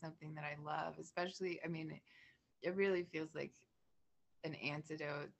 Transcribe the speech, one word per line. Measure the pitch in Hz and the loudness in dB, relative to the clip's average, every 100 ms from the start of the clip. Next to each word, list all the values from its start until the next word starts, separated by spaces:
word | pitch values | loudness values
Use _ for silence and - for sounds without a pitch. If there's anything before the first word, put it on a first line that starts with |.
something | 160 156 156 | -8 -6 -8
that | 151 | -4
I | 147 147 | -4 -4
love, | 151 151 165 156 | 0 0 0 -4
especially, | 160 - 180 - 185 170 | -4 0 0 0 0 0
I | 165 | 0
mean, | 160 156 | 0 -2
it, | 156 - - - - _ _ 165 | -6 -12 -20 -20 -20 _ _ 2
it | 190 | 6
really | 196 180 | 6 6
feels | 175 156 156 | 2 -2 -2
like | 151 143 - _ _ _ _ _ _ _ - | -2 -4 -6 _ _ _ _ _ _ _ -6
an | 160 - | -4 -2
antidote | 135 147 151 156 147 151 147 | -2 -2 -2 -2 0 0 -4